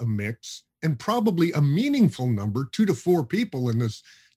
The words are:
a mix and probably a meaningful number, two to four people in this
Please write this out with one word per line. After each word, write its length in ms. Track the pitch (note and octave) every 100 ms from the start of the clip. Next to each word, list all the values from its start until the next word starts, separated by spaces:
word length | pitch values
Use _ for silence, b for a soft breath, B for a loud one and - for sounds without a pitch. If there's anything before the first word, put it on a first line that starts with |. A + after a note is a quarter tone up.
a 40 | A#2
mix 580 | G#2+ G2+ A#2 - - - _
and 140 | D#3+ C3+
probably 540 | - A#3 A3 F3 F3
a 100 | D3+
meaningful 680 | C#3+ D3+ C#4 C#4+ F#3+ - B2+
number, 380 | A2 G#2 G#2+ C3+
two 140 | - G#3+
to 60 | F3
four 280 | F3 F3
people 460 | C3 G3+ A#3+ C3+ B2
in 80 | A2+
this 240 | A#2 - b b b